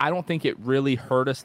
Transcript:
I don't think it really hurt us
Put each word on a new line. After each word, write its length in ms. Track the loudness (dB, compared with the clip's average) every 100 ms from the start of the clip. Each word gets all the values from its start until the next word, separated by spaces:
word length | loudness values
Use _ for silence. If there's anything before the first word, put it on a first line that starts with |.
I 100 | 0
don't 160 | 0 -2
think 180 | -2
it 140 | -2 -2
really 380 | 0 2 2 0
hurt 320 | 0 0 2
us 160 | -2